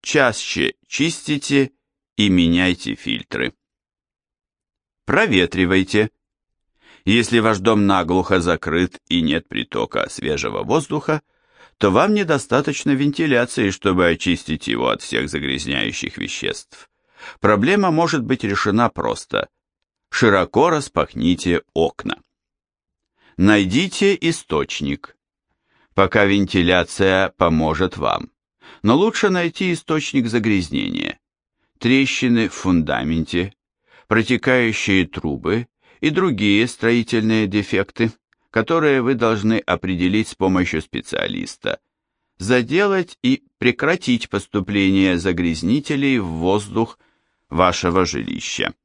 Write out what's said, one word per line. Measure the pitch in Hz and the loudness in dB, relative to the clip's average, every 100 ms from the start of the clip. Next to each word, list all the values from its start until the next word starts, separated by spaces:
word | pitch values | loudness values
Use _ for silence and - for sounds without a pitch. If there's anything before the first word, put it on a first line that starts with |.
Чаще | - 147 127 107 - - 65 - _ | 0 0 2 -2 -6 -2 -2 -4 _
чистите | - 156 - - 147 - 143 131 _ _ _ _ - | -2 -2 -2 -6 -6 0 0 0 _ _ _ _ 0
и | 104 | 2
меняйте | 90 85 85 92 90 - | 4 4 2 2 -2 -6
фильтры. | 55 - 58 - - 62 _ _ _ _ _ _ _ _ _ _ _ _ _ _ _ | -8 -6 -8 -8 -6 -6 _ _ _ _ _ _ _ _ _ _ _ _ _ _ _
Проветривайте. | - 143 214 98 87 92 90 95 92 107 107 _ _ _ _ _ _ _ _ - | -2 0 4 2 2 0 2 2 2 0 0 _ _ _ _ _ _ _ _ -6
Если | - 113 113 120 | 0 2 4 2
ваш | 113 101 | 2 2
дом | 101 107 101 | 2 4 4
наглухо | 95 85 92 87 92 | 2 2 0 2 0
закрыт | 85 82 - 82 92 - _ | 2 -2 -2 -2 -2 -4 _
и | 87 | 0
нет | 80 80 - | 0 -2 -4
притока | - - 53 55 - - | -8 -6 -6 -4 -4 -6
свежего | - 69 73 57 50 | -6 -4 -4 -4 -6
воздуха, | 50 147 139 151 - 151 _ _ _ _ - _ | -2 -2 -2 -6 -4 -6 _ _ _ _ -20 _
то | 101 | 2
вам | 98 190 | 4 4
недостаточно | 208 170 147 - 127 147 143 - | 2 0 -2 0 -2 0 -4 -2
вентиляции, | 135 143 139 156 123 123 - 101 | 0 0 0 0 0 0 -2 -2
чтобы | - 98 90 87 | 0 0 2 2
очистить | 82 90 85 - 78 - | 2 0 -2 -4 -6 -4
его | 58 62 | -2 -2
от | 53 | -2
всех | - 57 73 | -4 -4 -2
загрязняющих | 73 69 67 71 67 53 - - - | -4 -4 -6 -4 -4 -4 -6 -10 -10
веществ. | 50 - 50 - - - - _ _ _ - - | -10 -6 -6 -8 -14 -20 -20 _ _ _ -20 -2
Проблема | 101 104 127 202 190 | 2 2 2 2 2
может | 156 165 156 | 2 0 -2
быть | 113 127 | -2 -2
решена | 107 98 104 104 117 | -2 -2 0 0 0
просто. | - 58 55 - 50 - _ _ _ _ _ _ | -2 -6 -6 -4 -6 -6 _ _ _ _ _ _
Широко | - 117 98 85 - 165 | 2 4 4 2 2 2
распахните | 160 - 85 73 - 87 87 87 85 _ | 0 -2 -4 -4 -2 0 0 0 -2 _
окна. | 80 80 - - - _ _ _ _ _ _ _ _ _ _ _ - | -2 -2 -2 -10 -10 _ _ _ _ _ _ _ _ _ _ _ 0
Найдите | 95 104 92 117 190 - 196 196 | 4 4 2 0 -2 0 0 2
источник. | 165 160 - 78 69 - 71 71 - _ _ _ _ _ _ _ _ | -2 -4 -4 -4 -4 -6 -6 -6 -10 _ _ _ _ _ _ _ _
Пока | - 95 110 | 0 2 4
вентиляция | 101 101 92 95 85 90 85 - 95 95 95 _ | 4 4 2 2 4 4 2 0 2 4 0 _
поможет | 87 80 78 82 92 - | 2 4 0 0 -2 -2
вам, | 64 50 50 _ _ _ - - | -2 -2 -6 _ _ _ -20 -4
но | 104 135 | 0 2
лучше | 214 - 208 | 2 0 0
найти | 185 170 - 185 | 0 -2 -2 -4
источник | 165 - 156 - 139 117 | -4 -2 -4 -2 -2 0
загрязнения. | 117 110 101 82 69 50 50 50 - _ _ _ _ _ _ | 0 2 0 0 -4 -4 -6 -6 -10 _ _ _ _ _ _
Трещины | 117 135 135 - 127 120 101 | 2 2 2 0 2 2 0
в | |
фундаменте, | - 92 87 73 64 78 82 78 87 95 _ _ _ _ - _ | -4 0 2 0 -4 -2 -2 -2 -2 -4 _ _ _ _ -20 _
протекающие | 107 110 123 135 127 117 107 - 95 80 | 0 2 0 2 2 2 -2 2 2 2
трубы | - 80 65 82 110 120 _ _ _ | -4 -6 -4 -2 -2 -4 _ _ _
и | 151 | -2
другие | 151 185 107 104 101 123 | 0 0 0 2 2 2
строительные | - 113 120 113 113 110 110 104 | 0 0 0 0 0 2 0 0
дефекты, | 104 101 98 101 - 117 - _ _ _ | -2 0 -2 -2 -2 -2 -4 _ _ _
которые | 113 110 165 156 135 | -2 0 2 2 2
вы | 120 | 0
должны | 127 113 110 107 110 | 0 0 2 0 0
определить | - 85 92 87 90 104 110 | 0 -4 -2 -2 0 0 -2
с | |
помощью | - 95 92 90 80 | -2 0 2 0 -4
специалиста, | - 64 - - 50 50 50 - 52 - _ _ _ _ _ _ | -6 -10 -6 -6 -4 -6 -10 -8 -8 -8 _ _ _ _ _ _
заделать | 92 123 113 165 202 196 175 - | 0 0 2 0 0 0 -4 -4
и | 123 135 _ _ | -2 -2 _ _
прекратить | 123 117 143 185 - 117 - | -2 0 -2 -2 0 -2 -2
поступление | 101 - 104 92 101 95 95 95 87 | -8 -4 -6 -2 0 2 4 2 2
загрязнителей | 95 87 87 78 82 139 - 143 139 127 | 0 0 -2 -2 0 0 -2 -2 0 0
в | 90 | -2
воздух | 80 87 101 101 98 113 - _ _ _ _ _ | -2 0 0 0 -4 -4 -6 _ _ _ _ _
вашего | 78 90 87 87 90 87 | 2 2 2 0 2 0
жилища. | 73 52 - - - 50 - | -2 -6 -8 -8 -4 -6 -6